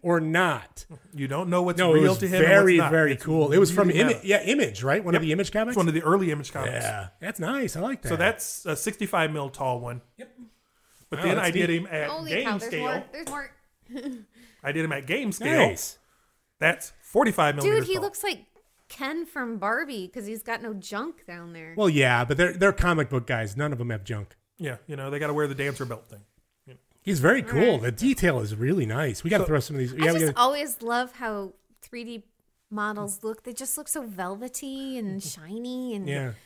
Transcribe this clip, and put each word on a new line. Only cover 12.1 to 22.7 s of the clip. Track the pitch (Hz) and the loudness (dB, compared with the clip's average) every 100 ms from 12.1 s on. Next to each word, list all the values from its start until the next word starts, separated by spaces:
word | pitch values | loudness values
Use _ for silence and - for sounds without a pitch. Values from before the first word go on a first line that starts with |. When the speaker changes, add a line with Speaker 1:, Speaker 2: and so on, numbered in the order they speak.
Speaker 3:
Holy | 202 160 | -6 -4
Speaker 2:
game | 190 | -2
Speaker 3:
cow, | 262 202 | -2 -4
there's | 156 | -4
Speaker 2:
scale. | 165 254 | -4 -4
Speaker 3:
more. | 240 - | -4 -8
There's | 294 320 | -14 -10
more. | 285 269 _ _ _ _ | -10 -10 _ _ _ _
<laughs> | 247 277 240 202 _ - _ | -12 -10 -12 -16 _ -20 _
Speaker 2:
I | 139 | -6
did | 156 | -4
him | 160 | -2
at | 135 127 | -4 -4
game | 233 233 | -4 -4
scale. | - 247 320 127 | -4 0 4 4
Speaker 1:
Nice. | 87 - - _ _ _ _ _ - | 2 -10 -14 _ _ _ _ _ 0
Speaker 2:
That's | 156 - - - | 0 0 -8 -18
forty-five | - 233 277 - 147 143 | -2 2 2 4 2 2
millimeters | 392 440 381 | 2 2 0
Speaker 3:
Dude, | |
he | |
Speaker 2:
tall. | 370 | -2
Speaker 3:
looks | 403 - | -4 -4
like | 403 254 _ _ _ _ _ | -6 -6 _ _ _ _ _
Ken | - 277 320 330 | -10 -6 -6 -8
from | 294 240 220 | -8 -8 -4
Barbie | 202 247 294 220 185 | -2 -2 -4 -8 -10
'cause | 254 202 | -10 -10
he's | 220 | -10
got | - 226 | -8 -8
no | 233 | -8
junk | 202 - 208 330 - - | -10 -8 -8 -8 -12 -18
down | 175 170 | -16 -16
there. | 165 160 165 | -16 -12 2
Speaker 1:
Well, | 196 | 2
yeah, | 143 131 120 | 4 4 4
but | 123 147 | 2 2
they're, | 180 | 2
they're | 180 196 | 4 4